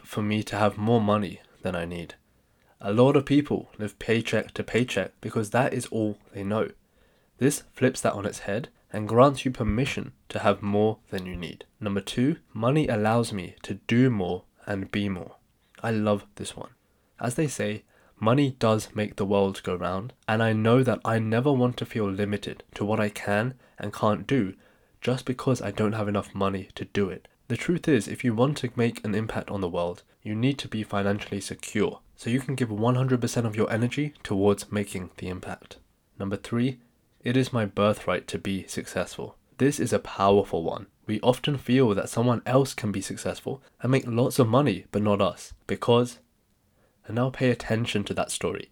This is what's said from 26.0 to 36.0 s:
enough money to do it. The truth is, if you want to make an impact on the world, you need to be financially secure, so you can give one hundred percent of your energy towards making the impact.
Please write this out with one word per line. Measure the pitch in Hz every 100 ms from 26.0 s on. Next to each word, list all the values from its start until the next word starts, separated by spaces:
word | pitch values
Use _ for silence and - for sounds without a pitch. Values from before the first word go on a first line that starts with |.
| 101
enough | 101 -
money | 98 98 95 95
to | - 98
do | 101 95
it. | 80 - _ -
The | 120
truth | - 175 -
is, | 127 -
if | 113
you | 123
want | 110 135 143
to | 123
make | - 117 113
an | 107
impact | 104 110 - -
on | 104
the | 90
world, | 87 87 87 - _
you | 104
need | 107 127 139
to | -
be | 110
financially | 104 101 98 101 - 101
secure, | - 113 - 107 92 - _ -
so | 113
you | 127
can | 139
give | 127 120
one | 104 117
hundred | 127 131 123
percent | - 120 117
of |
your | 107 104
energy | 110 123 143 147 -
towards | - 98 101 101 -
making | 104 101 95 90 -
the | 92
impact. | 92 - - - - _ _